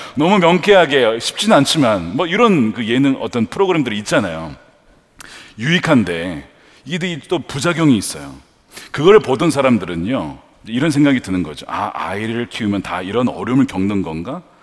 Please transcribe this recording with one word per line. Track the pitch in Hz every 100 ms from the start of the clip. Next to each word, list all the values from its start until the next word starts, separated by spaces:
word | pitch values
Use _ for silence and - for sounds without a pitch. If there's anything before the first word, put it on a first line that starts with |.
| - -
너무 | 160 208
명쾌하게, | 170 180 190 196 156 139 113 113
쉽진 | - - 208
않지만 | 170 139 160 123 101 85 117
뭐 | 175
이런 | 185 240 175 110
그 | 107 110
예능 | 123 139 135
어떤 | 113 120 110
프로그램들이 | - 190 165 117 104
있잖아요. | 104 156 98 80 80 69 _ _ _ _ _ - - - - -
유익한데 | 127 175 165 135 90 85 90 78 - _ _ _ 131
이게 | 175 185 156 -
또 | 170
부작용이 | - 139 170 160 156 110
있어요. | - 73 71 67 _ _ _ - -
그걸 | - 165 214
보던 | - 131 170
사람들은요, | 139 131 110 87 85 95 131 80 67 _ _ 101
이런 | 120 160
생각이 | 143 147 127
드는 | - 92
거죠. | 76 73 -
"아, | - 101
아이를 | - 82 98 110 117 117
키우면 | - 107 101
다 | - 90
이런 | 92 110 120
어려움을 | - 101 131 131
겪는 | 95 98 101
건가? | 82 80 87 170 - _